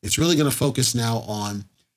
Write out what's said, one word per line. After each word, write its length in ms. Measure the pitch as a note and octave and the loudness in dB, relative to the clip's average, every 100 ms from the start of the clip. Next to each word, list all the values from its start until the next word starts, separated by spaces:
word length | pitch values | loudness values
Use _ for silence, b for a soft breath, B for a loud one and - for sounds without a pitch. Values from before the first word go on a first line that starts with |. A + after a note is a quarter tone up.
It's 140 | G#2+ - | -2 0
really 180 | E3 D#3+ | 2 4
gonna 160 | D3 | 2
focus 420 | - C#3+ C3+ B2 | 2 0 2 0
now 260 | A#2 A#2 A#2 | 0 0 -2
on 440 | - G#2 G#2 G2+ G2 _ _ | -4 -6 -6 -6 -12 _ _